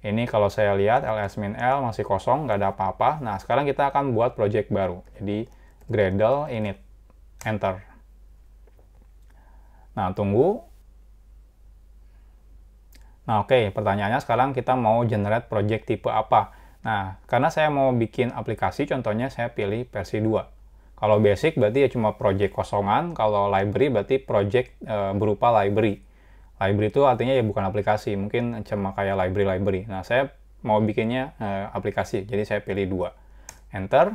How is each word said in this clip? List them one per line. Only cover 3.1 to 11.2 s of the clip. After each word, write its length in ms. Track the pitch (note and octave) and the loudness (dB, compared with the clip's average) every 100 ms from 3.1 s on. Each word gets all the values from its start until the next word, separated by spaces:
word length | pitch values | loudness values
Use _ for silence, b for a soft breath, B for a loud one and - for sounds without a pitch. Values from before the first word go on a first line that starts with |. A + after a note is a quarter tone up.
| D#3 | 0
Nah, 160 | B2 G2 | -6 -8
sekarang 320 | - B2 C#3+ | -2 0 0
kita 240 | C3+ C#3 | 0 0
akan 240 | C#3 C#3+ A2+ | 0 0 0
buat 160 | A#2+ | 0
project 400 | - G#2 G#2+ G2+ | 0 0 0 0
baru. 320 | G2+ F#2+ F2 - - | -2 -2 -4 -14 -12
Jadi 240 | G2 G#2 A2+ b b b - | -6 -4 -6 b b b -4
Gradle 560 | G#2+ G2 F#2+ A2 C#3 D3 | 0 2 4 2 2 -2
init, 320 | A#2+ G#2 F#2+ - - - - - - | -4 -6 -8 -14 -20 -20 -20 -20 -10
enter. 400 | A2 G#2+ G2 F#2 - - - - - - - - - - - - - - - b b b b b b | -6 -2 -2 -4 -10 -20 -20 -20 -20 -20 -20 -20 -20 -20 -20 -20 -20 -20 -20 b b b b b b
Nah, 160 | - F#2 F#2+ | -6 -4 -2
tunggu. 480 | G2+ G2+ D#3+ A3+ - - - - - - | 0 2 2 0 -8 -20 -20 -20 -20 -20